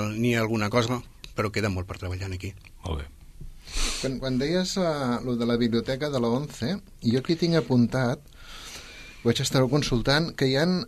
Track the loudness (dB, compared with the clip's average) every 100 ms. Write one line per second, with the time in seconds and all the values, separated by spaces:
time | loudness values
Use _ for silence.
0 | 0 0 2 2 2 0 2 2 0 -2
1 | -6 -18 -14 -4 -2 0 -2 -2 -6 -8
2 | -8 -6 -8 -8 -10 -12 -18 -14 -8 -6
3 | -8 -14 -20 -16 -16 -16 -8 -2 -2 -2
4 | -4 -2 -2 0 2 0 0 0 0 2
5 | 0 -2 0 0 2 2 4 2 0 -2
6 | 0 0 2 0 -2 -4 -4 -4 -6 -6
7 | 0 2 2 0 4 2 4 4 4 4
8 | 0 -2 -8 -20 -20 -18 -16 -16 -16 -18
9 | -20 -4 0 2 2 2 4 2 2 0
10 | 2 2 2 0 2 4 2 2